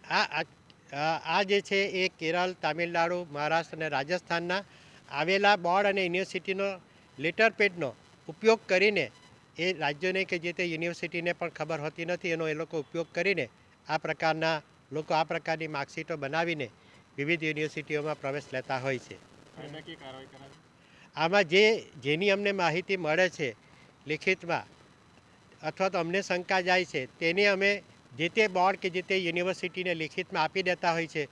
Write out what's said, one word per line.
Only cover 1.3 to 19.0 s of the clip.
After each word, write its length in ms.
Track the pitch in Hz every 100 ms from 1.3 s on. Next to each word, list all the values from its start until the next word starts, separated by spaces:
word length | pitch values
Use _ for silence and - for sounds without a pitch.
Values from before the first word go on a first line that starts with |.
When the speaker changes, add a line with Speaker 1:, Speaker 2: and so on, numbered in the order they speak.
Speaker 1:
આ 80 | 175
જે 180 | 196 202
છે 180 | - 196 196 185
એ 60 | 185 -
કેરળ, 320 | 160 175 185 180
તામિલનાડુ, 560 | 160 156 170 170 170 180 175
મહારાષ્ટ્ર 460 | 143 151 165 156 160
અને 100 | 160
રાજસ્થાનના 760 | 139 143 180 - 170 175 185 - - - - -
આવેલા 480 | 139 160 196 202 208
બોર્ડ 340 | 170 190 202
અને 120 | 196
યુનિવર્સિટીનો 640 | 180 180 185 190 196 190 196 185 - - - -
લેટર 340 | 156 170 226
પેડનો 380 | 208 202 175 139 104 - - -
ઉપયોગ 340 | 156 220 220 -
કરીને 440 | 185 208 196 123 - - - _ -
એ 160 | 175
રાજ્યોને 480 | 165 147 147 185 185
કે 120 | 190 180
જે 120 | 170
તે 100 | 170
યુનિવર્સિટીને 680 | 180 160 170 170 165 170 170
પણ 160 | 170 170
ખબર 300 | - 156 160
હોતી 260 | 151 -
નથી, 260 | 165 175 180
એનો 140 | 165 160
એ 60 |
લોકો 260 | 151 160 160
ઉપયોગ 280 | 139 165 165
કરીને 320 | 165 185 180 120 _ - _ -
આ 100 | 156
પ્રકારના 640 | 156 160 160 160 160 156 - _ _
લોકો 220 | 143 151
આ 120 | 160
પ્રકારની 420 | 160 165 160 160 160
માર્કશીટો 500 | 147 143 - 156 160
બનાવીને 500 | 135 160 170 156 120 - - - _ -
વિવિધ 260 | 143 170
યુનિવર્સિટીઓમાં 800 | 156 151 151 - 135 151 151 147
પ્રવેશ 260 | 139 143 139
લેતા 260 | 131 127 135
હોય 200 | 131
છે. 180 | 127